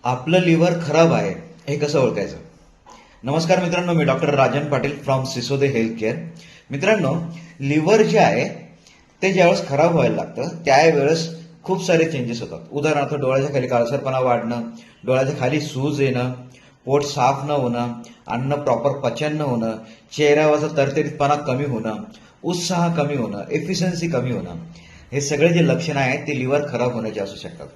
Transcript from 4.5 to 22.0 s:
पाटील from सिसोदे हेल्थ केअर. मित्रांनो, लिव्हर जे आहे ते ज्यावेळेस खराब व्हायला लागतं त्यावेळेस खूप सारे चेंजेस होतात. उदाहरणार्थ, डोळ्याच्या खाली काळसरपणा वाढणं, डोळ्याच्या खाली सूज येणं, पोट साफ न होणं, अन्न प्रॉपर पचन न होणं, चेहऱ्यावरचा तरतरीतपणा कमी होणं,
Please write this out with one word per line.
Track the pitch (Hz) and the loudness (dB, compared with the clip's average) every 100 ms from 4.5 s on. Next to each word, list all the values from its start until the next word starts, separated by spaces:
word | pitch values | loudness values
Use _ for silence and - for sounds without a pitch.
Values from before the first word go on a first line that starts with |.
| 139 143 | 2 0
पाटील | 135 139 147 139 | -2 -2 -4 -2
from | 131 | -2
सिसोदे | 131 123 123 139 139 | -2 -6 -4 0 2
हेल्थ | 117 113 - | 2 -2 -2
केअर. | 110 160 - - - - _ | -4 -4 -10 -16 -20 -20 _
मित्रांनो, | 139 190 214 139 139 - - - - | -2 2 2 2 -2 -6 -12 -18 -8
लिव्हर | 139 151 156 214 | 0 0 4 4
जे | 214 214 | 6 4
आहे | 135 107 170 - - - - _ _ _ | 4 2 -2 -8 -18 -20 -20 _ _ _
ते | 190 | 0
ज्यावेळेस | 190 170 - - | 4 4 4 0
खराब | 139 165 165 | 2 4 4
व्हायला | 120 104 | 2 0
लागतं | - 113 147 - 143 | -6 -8 -8 -4 4
त्यावेळेस | 135 165 147 139 165 - - - - | 6 6 4 2 0 -2 -10 -18 -16
खूप | - 185 - | -4 -4 2
सारे | 165 165 | 2 2
चेंजेस | 143 113 117 | -2 -4 -6
होतात. | 95 - - | -8 -12 -8
उदाहरणार्थ, | 143 151 147 135 147 | -4 0 0 -2 -2
डोळ्याच्या | 131 131 135 135 | 0 0 0 -2
खाली | 123 | 0
काळसरपणा | 120 117 135 135 131 | 0 0 -2 -2 -2
वाढणं, | 127 117 113 120 117 - - _ 127 | 0 0 -2 -6 -8 -14 -20 _ -2
डोळ्याच्या | 131 131 - | 0 0 -2
खाली | 127 151 | -2 -2
सूज | 147 131 139 139 | -4 -4 -4 0
येणं, | 135 123 127 127 - - - _ - | 0 0 -4 -6 -14 -20 -20 _ -2
पोट | 143 | 0
साफ | 143 143 123 135 147 | 0 0 2 2 -2
न | |
होणं, | 147 123 120 120 117 - - - | -2 0 -2 -4 -6 -14 -20 -8
अन्न | 117 135 143 | -4 -2 -2
प्रॉपर | 135 117 143 | 0 0 0
पचन | 139 123 - 151 156 | -2 -4 -2 -4 -2
न | |
होणं, | 147 117 113 110 - - _ - | -2 -2 -2 -6 -12 -20 _ 0
चेहऱ्यावरचा | 147 147 151 151 147 143 | 4 6 6 2 0 0
तरतरीतपणा | 135 143 165 - 143 147 | 0 0 -4 0 0 0
कमी | - 127 143 | 0 -2 -2
होणं, | 113 110 107 | -4 -4 -8